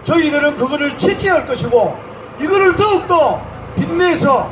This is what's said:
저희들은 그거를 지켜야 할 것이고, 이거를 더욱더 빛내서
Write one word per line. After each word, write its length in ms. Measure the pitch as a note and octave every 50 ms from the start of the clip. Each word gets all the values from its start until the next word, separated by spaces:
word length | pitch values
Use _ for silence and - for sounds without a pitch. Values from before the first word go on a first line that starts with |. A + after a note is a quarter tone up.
| -
저희들은 520 | - D#4 E4+ D#4 D4 C#4 C#4+ D4 D4 C#4+
그거를 400 | - A#3+ C4 D4 D4 C#4+ C#4+ -
지켜야 380 | - - - G4 - - G4 F4
할 120 | D4+ -
것이고, 520 | - B3+ - A#3+ A#3+ A#3+ A#3 G3+ E3 - - - - - - - - - -
이거를 360 | C#4+ D#4+ F#4+ G4 G4 F#4 E4+
더욱더 640 | E4 G4+ G#4+ G4+ F4 - - F4 E4 D4 A3+ F3 D#3+ - - - - - - -
빛내서 720 | - - - E4+ E4+ F4+ F4+ E4 - - C#4 C4 A3+ - -